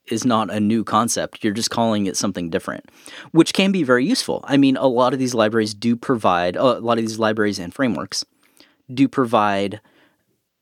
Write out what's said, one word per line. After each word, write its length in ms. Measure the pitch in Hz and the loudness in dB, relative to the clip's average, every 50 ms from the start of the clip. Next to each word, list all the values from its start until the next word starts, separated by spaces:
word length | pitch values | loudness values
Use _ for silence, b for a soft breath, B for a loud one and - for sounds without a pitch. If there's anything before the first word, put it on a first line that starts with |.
| _ - | _ -8
is 180 | 113 110 - | -6 -2 0
not 260 | 127 113 110 110 90 | 0 0 0 0 -2
a 80 | 101 104 | -2 -2
new 240 | 104 104 113 113 104 | 0 0 0 0 0
concept. 640 | - 113 107 117 117 - 90 82 - - - - | 0 0 0 0 0 0 -4 -4 -6 -6 -4 -4
You're 80 | 110 101 | -2 -2
just 160 | 113 110 - | -2 -4 -4
calling 380 | - 120 117 113 107 104 101 92 | -2 -2 0 0 0 0 -2 -2
it 100 | - - | -2 -4
something 320 | - 104 90 87 87 82 | -4 -4 -4 -4 -4 -4
different, 400 | 80 - - - 62 - - B B B B B B B B B | -4 -4 -4 -6 -10 -10 -12 B B B B B B B B B
which 220 | - 160 160 - - | 4 4 4 4 2
can 180 | - 190 196 | 0 0 2
be 120 | 202 185 147 | 2 0 2
very 220 | 123 127 123 131 | 2 2 2 2
useful. 380 | 196 254 - - - - - - | 0 0 -2 -2 -4 -6 -6 -4
I 120 | - 139 143 | 0 2 4
mean, 180 | 139 135 131 | 4 4 4
a 120 | - 131 135 | 2 0 0
lot 260 | 120 123 127 123 139 | 2 2 2 2 0
of 60 | 131 | 0
these 140 | 131 123 123 | -2 -2 0
libraries 400 | 113 107 107 113 113 110 107 107 | 2 2 2 2 0 0 -2 -4
do 220 | 104 120 120 120 | -4 -2 -2 -2
provide, 600 | 117 - - 131 113 - 101 90 87 87 90 90 87 | 0 0 -2 -2 0 2 2 2 2 0 0 0 2
a 220 | 127 127 117 85 | 2 2 2 0
lot 180 | 113 117 117 117 | 0 0 0 0
of 80 | 113 | 0
these 140 | 110 110 110 | -2 -2 0
libraries 380 | 110 107 110 110 104 104 98 95 | 0 0 2 0 0 0 -2 -4
and 160 | 87 90 - | -8 -10 -6
frameworks 520 | - 135 120 95 69 98 - - - - - _ b b b b b b b b b b - 127 | -2 -2 -2 -2 -4 -6 -6 -6 -8 -8 -10 _ b b b b b b b b b b -8 -2
do 140 | 120 139 127 | 0 0 2
provide 720 | - 139 127 113 120 110 104 104 101 98 101 98 101 104 - _ _ _ _ _ _ _ _ _ _ _ _ _ _ _ | 2 0 0 2 2 2 2 2 0 0 -2 -4 -6 -10 -14 _ _ _ _ _ _ _ _ _ _ _ _ _ _ _